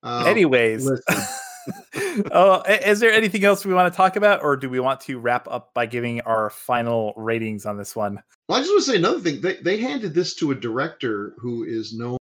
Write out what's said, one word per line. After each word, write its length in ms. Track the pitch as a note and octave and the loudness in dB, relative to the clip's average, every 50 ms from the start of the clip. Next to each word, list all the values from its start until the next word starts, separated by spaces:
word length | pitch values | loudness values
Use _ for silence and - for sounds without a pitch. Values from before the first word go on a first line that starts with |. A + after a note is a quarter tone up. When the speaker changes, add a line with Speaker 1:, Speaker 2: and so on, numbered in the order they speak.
Speaker 1:
Oh, 220 | - A2 A#2+ A#2+ B2 | -8 -8 -6 -2 2
Speaker 2:
Anyways. 600 | D#3 C#3 A#2+ E3+ D#3 B2+ B2 A#2 A2+ A2 A2+ C3 | 2 4 4 4 4 6 4 4 4 2 0 0
Speaker 1:
listen. 380 | C3+ C3+ B2+ - - - - - - | 0 -2 -2 0 -2 -2 -2 -2 -6
Speaker 2:
<laughs> 60 | - - - - - - - - - - - _ - - G4 G4 E4+ A#3+ G3 - | -8 -10 -12 -14 -16 -16 -12 -12 -12 -12 -14 _ -8 -6 -6 -4 -4 -4 -4 0
Oh, 300 | - - F3+ G3 F#3+ F3+ - F3+ | 4 6 6 6 6 4 4 2
i-, 100 | G#3 G#3+ F3+ | 0 2 4
is 140 | G3 G#3 G#3 | 2 2 4
there 120 | A#3+ A3+ | 4 4
anything 320 | G#3+ A3 A3+ G#3 F3+ G#3+ F#3+ | 4 4 2 2 0 2 4
else 220 | G3+ G3+ F#3+ - | 4 4 4 0
we 80 | G3 F#3 | 0 2
wanna 160 | F3+ F3+ F3+ | 4 4 2
talk 280 | F3 - F#3+ F#3 F#3 G3+ | 4 4 2 2 4 4
about, 260 | G3+ G#3 G3+ - - | 4 4 4 4 2
or 120 | D3+ C#3+ | 0 0
do 140 | C3+ C3 C3 | 0 -2 -4
we 100 | B2+ B2+ | -2 0
want 220 | B2 C3 C3+ B2+ | 0 0 -2 -2
to 160 | - - C3+ B2 | -6 -10 -10 -4
wrap 280 | A2+ A#2+ A#2+ B2 - - | 0 0 0 0 -2 -4
up 240 | - B2 A2+ _ _ | -10 -10 -10 _ _
by 140 | B2 A#2+ A2+ | -4 -4 -2
giving 340 | A#2+ A#2+ A#2+ A#2+ A#2+ A#2 | -2 -4 -4 -4 -6 -6
our 300 | - A2+ A2+ A2+ A2 G#2+ | -2 -2 0 0 0 -2
final 600 | - - - - B2+ A#2+ A#2 A#2 A#2 A#2 A2 G#2+ G#2 A2 | -4 -10 -6 -2 -2 -2 0 0 -2 -2 -2 -4 -6 -6
ratings 480 | A2 A2 A2+ A2+ A2+ A2 G#2+ G#2 - | -4 -2 -2 -2 -2 -4 -6 -6 -6
on 100 | G#2+ G#2 | -8 -8
this 200 | G2+ G2+ - - | -8 -10 -10 -6
one? 260 | A2+ G#2+ G2+ G2+ G#2+ _ _ _ _ _ _ | -4 -4 -4 -4 -8 _ _ _ _ _ _
Speaker 1:
Well, 120 | - A#3 | -2 -2
I 20 | |
just 80 | C#4 F4 | 0 2
wanna 100 | G#4 G4+ C#4+ | 2 2 2
say 120 | C4+ B3+ G3 | 2 0 2
another 220 | E3 G3+ D#4 E4 | 2 2 0 0
thing. 220 | F#3+ E3+ D3 A#2 | -2 -4 -4 -2
They, 140 | C3 F#3 F3+ | -4 -4 -4
they 220 | - - E3 F#3+ G#3+ | -2 -2 -2 -2 -2
handed 360 | A#3 C4 C#4+ C4+ A3 F#3+ D3 | -2 -4 -4 -4 -6 -2 -2
this 220 | E3 F3+ E3 - | -2 -2 -2 -4
to 160 | - F3 D3+ | -4 -2 -2
a 40 | C#3 | -2
director 800 | - - A#2+ A2 B2 C#3+ E3 E3 _ - B2 G#2+ G2+ G2+ G#2+ - - | -2 -4 -6 -4 -4 -4 -4 -6 _ -6 -4 -4 -4 -6 -8 -12 -10
who 240 | A#2+ B2 A#2+ A#2 A2+ | -8 -8 -6 -6 -6
is 280 | - A#2 A2+ A2 A2 A2+ A2 | -6 -6 -6 -8 -8 -10 -10
known 200 | A#2 B2 B2 B2+ _ | -8 -6 -8 -8 _